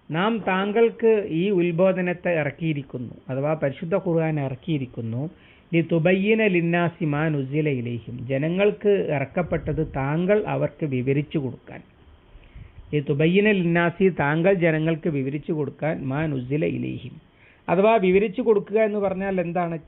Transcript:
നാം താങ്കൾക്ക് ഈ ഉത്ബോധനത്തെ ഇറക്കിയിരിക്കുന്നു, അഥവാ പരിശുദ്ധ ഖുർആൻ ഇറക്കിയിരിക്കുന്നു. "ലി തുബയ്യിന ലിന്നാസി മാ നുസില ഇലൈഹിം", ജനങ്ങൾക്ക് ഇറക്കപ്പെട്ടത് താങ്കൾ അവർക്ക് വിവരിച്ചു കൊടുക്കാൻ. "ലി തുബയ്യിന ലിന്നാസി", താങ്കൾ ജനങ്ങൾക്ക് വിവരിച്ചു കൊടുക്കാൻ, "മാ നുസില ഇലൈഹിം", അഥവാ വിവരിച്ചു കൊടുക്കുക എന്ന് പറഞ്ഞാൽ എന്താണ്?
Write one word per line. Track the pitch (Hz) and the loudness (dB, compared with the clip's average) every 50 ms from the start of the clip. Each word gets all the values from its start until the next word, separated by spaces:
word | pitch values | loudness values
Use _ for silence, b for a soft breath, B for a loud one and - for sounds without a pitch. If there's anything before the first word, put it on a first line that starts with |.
| _ - | _ -6
നാം | 147 165 190 220 233 220 - 185 | -4 -2 0 0 -2 -2 -2 -2
താങ്കൾക്ക് | 185 185 196 208 202 233 233 226 190 - 233 226 220 214 196 - | -2 0 0 0 2 2 2 2 2 2 2 4 4 4 2 -2
ഈ | 156 160 180 208 | -2 0 0 2
ഉത്ബോധനത്തെ | 208 175 180 175 170 165 185 190 185 180 180 180 175 175 - 180 170 | 2 2 2 2 2 2 2 2 2 2 0 -2 -4 -4 -2 -2 0
ഇറക്കിയിരിക്കുന്നു, | 156 147 143 - - 170 160 151 143 135 - - 123 123 113 - - - - | 0 0 -2 -4 -4 -4 -4 -2 -4 -6 -8 -10 -10 -10 -10 -12 -16 -10 -8
അഥവാ | 131 135 139 151 160 | -6 -4 -2 -2 -2
പരിശുദ്ധ | 151 151 139 139 - - 165 202 | 0 -2 -4 -4 -4 -6 -2 -2
ഖുർആൻ | 190 190 180 165 165 160 160 156 147 | -2 0 0 0 0 0 0 0 -2
ഇറക്കിയിരിക്കുന്നു. | 139 131 131 - - - 160 143 131 120 - - 117 113 113 123 143 160 - B B B B B B B 165 | -2 -4 -6 -8 -4 -4 -2 -2 -2 -6 -8 -8 -6 -6 -4 -4 -6 -6 -10 B B B B B B B 0
"ലി | 165 165 165 175 | 0 0 2 2
തുബയ്യിന | 170 156 180 185 196 190 208 226 220 220 | 2 4 4 4 4 4 2 2 4 4
ലിന്നാസി | 208 180 175 165 170 170 175 170 165 170 - 175 | 4 4 2 2 2 2 2 2 0 -2 -2 -2
മാ | 151 143 147 156 165 | -2 0 0 0 0
നുസില | 151 143 131 131 139 156 151 151 | 0 -2 -4 -2 -2 0 0 0
ഇലൈഹിം", | 139 123 120 120 120 117 - - 117 120 117 | 0 -2 -4 -4 -6 -8 -8 -10 -12 -10 -6
ജനങ്ങൾക്ക് | 120 135 135 147 160 175 190 202 208 202 208 - 208 202 190 - - | -4 -2 -2 0 0 0 2 2 2 0 0 2 2 2 2 2 0
ഇറക്കപ്പെട്ടത് | 151 139 139 - - 185 170 - 180 156 - - 147 147 160 - - | -2 -2 -2 -2 -2 -4 -2 -2 -2 -4 -2 -2 -2 -2 -2 -4 -2
താങ്കൾ | 143 135 139 151 165 180 185 208 214 - | -4 -2 -2 0 0 2 2 2 2 2
അവർക്ക് | 147 139 135 147 147 - - 165 | 0 -2 -2 -2 -2 -4 -4 -4
വിവരിച്ചു | 151 131 127 120 135 135 143 143 - - 160 | -2 -2 -2 0 0 0 0 0 -2 -4 -4
കൊടുക്കാൻ. | 135 123 - - - - - - - _ _ _ - - - - _ B B B B B B B B B B B B - - | -4 -4 -8 -10 -16 -16 -18 -18 -18 _ _ _ -20 -20 -20 -20 _ B B B B B B B B B B B B -4 -4
"ലി | 147 | -4
തുബയ്യിന | 139 - 147 139 156 170 180 196 202 214 | -2 0 0 2 2 4 4 4 4 4
ലിന്നാസി", | 214 190 170 170 170 170 170 170 170 - 190 190 | 4 2 2 2 2 2 2 0 2 2 2 2
താങ്കൾ | 156 - 147 143 151 165 165 196 196 | 2 2 0 0 0 2 2 2 2
ജനങ്ങൾക്ക് | 180 170 170 156 156 156 160 165 151 - - | 4 2 2 2 2 0 0 -2 -2 -2 -4
വിവരിച്ചു | 139 143 131 135 143 151 - - 170 | -2 -2 -2 -2 -4 -6 -4 -4 -4
കൊടുക്കാൻ, | 151 147 131 139 - 156 151 175 - 135 | -4 -4 -6 -6 -6 -4 -4 -4 -4 -4
"മാ | 131 131 143 160 | -4 -4 -2 -2
നുസില | 160 143 131 123 123 139 156 170 | -2 -4 -4 -4 -4 -2 -2 -2
ഇലൈഹിം", | 165 147 123 123 127 131 123 - 123 - - _ b b b b b b b b - | -2 -2 -4 -4 -6 -6 -8 -10 -14 -16 -18 _ b b b b b b b b 0
അഥവാ | 170 180 196 220 226 | 2 4 4 4 4
വിവരിച്ചു | 226 185 185 180 196 214 220 - - 240 | 4 4 4 4 4 2 2 -2 -2 2
കൊടുക്കുക | 226 220 202 - - 196 220 | 2 2 2 2 0 0 2
എന്ന് | 220 214 208 208 | 2 2 0 0
പറഞ്ഞാൽ | 202 190 190 185 196 196 196 185 | -2 -2 -2 -2 -4 -4 -2 -2
എന്താണ്? | 175 170 170 180 175 170 170 156 160 | -2 -2 -2 -2 -2 -2 -4 -8 -6